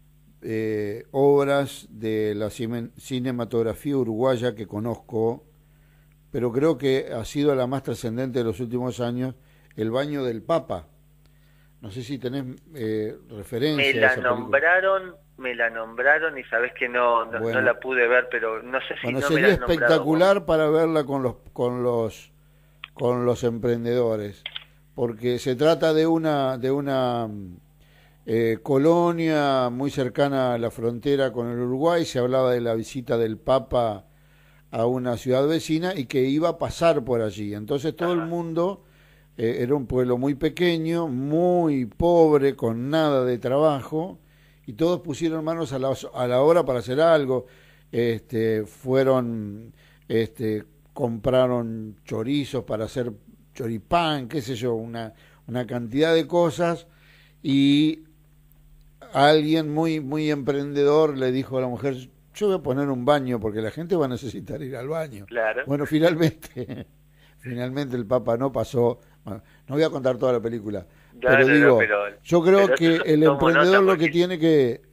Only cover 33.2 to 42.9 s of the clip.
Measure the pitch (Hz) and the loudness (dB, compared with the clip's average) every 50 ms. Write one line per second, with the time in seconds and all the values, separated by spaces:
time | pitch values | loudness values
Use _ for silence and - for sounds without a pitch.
33.2 | 113 110 110 107 - 131 131 135 117 - - 123 117 110 104 95 - _ _ _ | 0 -2 -4 -4 0 0 0 0 0 -2 -2 0 0 -2 -4 -6 -12 _ _ _
34.2 | _ _ _ _ _ _ _ _ _ _ - 117 113 123 131 127 123 123 120 104 | _ _ _ _ _ _ _ _ _ _ -4 0 0 0 0 0 -2 -4 -4 -4
35.2 | - 131 127 131 143 151 165 156 - - 156 160 175 180 196 160 127 - - 131 | -2 0 0 2 2 2 0 -2 -2 -2 -2 -2 -2 -4 -4 -6 -8 -2 0 0
36.2 | 131 135 139 151 165 170 151 - 143 117 - - 170 170 156 147 117 131 123 117 | 0 2 0 0 0 0 -2 -2 -6 -6 -2 2 2 2 2 2 0 0 -2 0
37.2 | 110 107 92 107 104 101 104 104 107 104 143 139 127 160 151 - 170 175 175 170 | 0 -2 -4 -6 -8 -8 -8 -8 -6 -4 -4 -4 -4 -6 -4 -2 -2 -2 -2 -2
38.2 | 160 165 170 170 170 165 160 165 175 190 196 - _ _ _ _ _ _ _ _ | -2 -4 -6 -6 -6 -4 -2 -2 -2 -2 -4 -8 _ _ _ _ _ _ _ _
39.2 | _ _ _ - 113 113 123 - 123 120 147 143 127 107 127 127 127 123 123 123 | _ _ _ -4 -4 -2 -2 -2 -2 -2 -2 -2 -2 -2 0 0 2 2 0 0
40.2 | 131 143 143 139 165 156 - - 180 175 170 160 160 160 170 170 170 156 123 127 | 0 -2 -2 -2 -2 -4 0 0 0 0 0 0 -2 -2 -2 -2 -2 -2 -4 -4
41.2 | 135 143 151 165 175 180 180 175 170 156 143 131 123 104 - - 170 175 175 170 | -2 0 0 2 2 2 2 2 2 2 0 0 -2 -4 -4 0 2 4 6 6
42.2 | 160 156 151 143 135 139 135 - 127 113 113 117 123 139 | 6 6 6 4 4 2 0 0 -2 -2 -2 -2 -4 -2